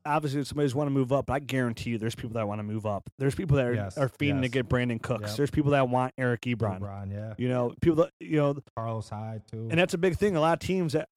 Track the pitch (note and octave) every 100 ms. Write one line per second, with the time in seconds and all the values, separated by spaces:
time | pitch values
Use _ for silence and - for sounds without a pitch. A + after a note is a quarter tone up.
0 | D3+ D3+ D3+ C#3+ C3+ D3 D3 B2 D3 C#3
1 | B2+ C#3 B2 C3+ C#3 C3 B2 A2+ A#2 A2+
2 | A2+ - A#2+ A2+ G#2 G#2 G#2 A2 G#2+ G2
3 | - - C3+ C3+ F3+ C#3 B2 A#2+ G2+ A#2
4 | C3+ - C#3+ C#3 B2+ C3 B2 B2 B2 A2+
5 | - A#2 G#2 G#2+ C#3+ C3 C#3+ C#3+ C3 B2
6 | B2+ - B2+ A#2+ B2 A#2 G#2+ F#2+ G2 G2
7 | G2 G2+ A2 G#2+ B2 B2+ A#2+ - E3+ D#3+
8 | E3 - E3+ D3+ C#3+ C#3+ - - A2+ A2+
9 | G#2+ G#2+ A2 A2 - A2 A2+ D#3+ F3+ F3+
10 | F#3 D3+ G3+ E3+ D#3+ E3 - F#3 E3 D3+
11 | -